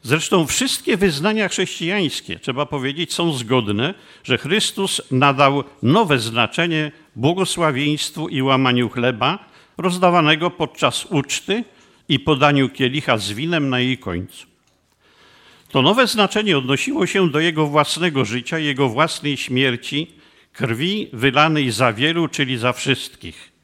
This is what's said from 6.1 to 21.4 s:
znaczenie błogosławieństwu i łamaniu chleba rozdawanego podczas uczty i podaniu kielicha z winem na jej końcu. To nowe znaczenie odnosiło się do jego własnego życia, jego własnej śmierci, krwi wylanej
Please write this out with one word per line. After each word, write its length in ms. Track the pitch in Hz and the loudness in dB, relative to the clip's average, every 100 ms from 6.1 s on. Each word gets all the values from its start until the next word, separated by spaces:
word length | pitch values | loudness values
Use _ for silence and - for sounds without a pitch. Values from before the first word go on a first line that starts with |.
| 139 | 0
znaczenie 720 | 113 113 113 - 170 160 151 - _ 117 | 0 -2 -2 0 -2 -2 -4 -8 _ -2
błogosławieństwu 1120 | 135 175 185 - 160 131 147 147 - - 156 | 0 2 -2 0 0 0 -2 -2 -4 -8 -6
i 120 | 139 | -2
łamaniu 480 | 131 131 131 123 120 | 2 2 4 2 0
chleba 500 | - 123 117 123 190 - - _ - | 0 -2 0 -2 -2 -8 -20 _ -4
rozdawanego 720 | 180 180 180 175 151 156 175 | -4 2 4 4 4 2 0
podczas 560 | 175 156 - 139 - - | -2 -6 0 -2 -2 -2
uczty 580 | 151 135 - - 202 233 _ _ _ _ | -4 -2 -6 -4 -4 -4 _ _ _ _
i 100 | 139 | -2
podaniu 500 | - 147 147 143 131 | 2 4 4 4 0
kielicha 480 | - 131 139 - 113 | 0 -2 -2 0 0
z 140 | 98 | 0
winem 380 | 104 156 170 139 | -6 -2 -2 0
na 100 | 127 | 0
jej 180 | 127 127 | 0 -2
końcu. 500 | - 87 95 - - _ _ _ _ _ _ _ _ _ - - _ | -4 -6 -6 -14 -20 _ _ _ _ _ _ _ _ _ -20 -20 _
To 100 | - | 2
nowe 260 | 135 220 247 | 2 4 2
znaczenie 500 | 226 196 214 214 151 | 2 0 0 0 0
odnosiło 500 | 127 139 - 277 180 | 0 -2 -2 -2 -2
się 220 | 196 180 | 2 2
do 100 | 143 | 2
jego 280 | 165 156 151 | 0 0 0
własnego 580 | 147 143 - 175 139 117 | 2 2 0 -2 0 -2
życia, 340 | 120 117 160 | -4 -4 -4
jego 300 | 151 135 139 | -4 0 0
własnej 480 | 113 156 - 147 139 | 2 0 0 -6 -6
śmierci, 720 | - 127 135 120 - 139 165 _ _ _ _ | -2 0 0 -2 -6 -6 -6 _ _ _ _
krwi 560 | - 123 113 165 214 - | -2 0 0 -2 -2 -6
wylanej 580 | 120 131 131 | 0 2 4